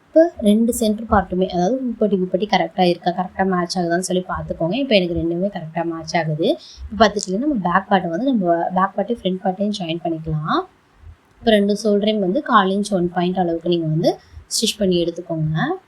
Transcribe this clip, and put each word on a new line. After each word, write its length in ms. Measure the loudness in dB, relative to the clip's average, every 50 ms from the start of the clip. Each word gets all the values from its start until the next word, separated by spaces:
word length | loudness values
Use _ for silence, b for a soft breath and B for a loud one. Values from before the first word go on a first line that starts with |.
இப்ப 240 | _ _ _ 4 4 4 2 0
ரெண்டு 320 | 2 2 4 4 2 0
சென்டர் 340 | 0 0 0 0 -2 -2 -2
பார்ட்டுமே, 400 | 0 2 0 2 0 -2 -2 -2 -2
அதாவது 280 | 0 0 0 0 0
உள்பட்டி, 400 | -2 -4 -6 -2 0 0 0 2
உள்பட்டி 300 | 0 -2 -2 -2 -2 0
கரெக்டா 360 | 0 0 0 0 -2 0 2
இருக்கா, 280 | 2 2 2 0 -2 -4
கரெக்டா 340 | -4 -4 -6 -8 -2 -2 0
மேட்ச் 300 | 0 2 0 -2 -2 -2
ஆகுதான்னு 300 | -2 0 0 0 -2 -2
சொல்லி 160 | -2 -2 -2
பார்த்துக்கோங்க. 500 | -2 -4 -8 -8 -6 -8 -4 -4 -2 -2
இப்ப 220 | 0 -2 0 2 4
எனக்கு 200 | 2 4 2 -2
ரெண்டுமே 340 | -2 -2 -2 -2 -2 -2 -4
கரெக்டா 360 | -4 -6 -10 -8 -6 -4 -4
மேட்ச் 300 | -4 -6 -8 -10 -4 -2
ஆகுது. 300 | -2 0 0 -2 0 0 -2 -2 -2 B B B B
இப்ப 160 | B -12 2
பார்த்துட்டீங்கன்னா 500 | 4 4 4 4 -2 -4 -4 -4 -2 0
நம்ம 100 | 0 -2 0
பேக் 260 | -2 2 0 0 2 2
பார்ட்டை 200 | 0 2 2 0
வந்து 180 | -4 -2 -2
நம்ம 180 | 0 0 2 2 2 2 2 0 -2
பேக் 220 | 0 0 0 0 -2
பார்ட்டையும் 260 | -4 -4 -4 -4 -4
ஃப்ரண்ட் 200 | -2 -4 -4 -2
பார்ட்டையும் 340 | -2 -4 -2 -2 -2 -4 -2
ஜாயின் 280 | -4 -4 -6 -6 -4
பண்ணிக்கலாம். 580 | -4 -4 -6 -4 -4 -4 -4 -4 -2 -2 -2 -2 -2 -6 _ _ _ _ _ _ -20 -20 -20 _ _ _ _
இப்ப 160 | _ 2 2
ரெண்டு 260 | 4 4 4 2 0
ஷோல்டரையும் 420 | 0 2 2 2 2 2 2 0 0
வந்து 240 | 0 0 0 -2
கால் 280 | 0 4 4 4 4 4
இன்ச் 220 | 2 0 0 0
ஒன் 180 | 0 0 0 0
பாயிண்ட் 260 | 0 0 0 0 0 0
அளவுக்கு 300 | 0 0 -2 -2 0 0
நீங்க 180 | 0 0 2
வந்து 260 | 0 0 2 2 0 0 b b b b b b
ஸ்டிச் 320 | _ -4 -2 -2 -2 -2 0
பண்ணி 200 | 0 2 2 2
எடுத்துக்கோங்க. 580 | 0 0 -4 -8 -8 -6 -4 -2 -2 -2 0 -2 -2 -2 -4 -6 _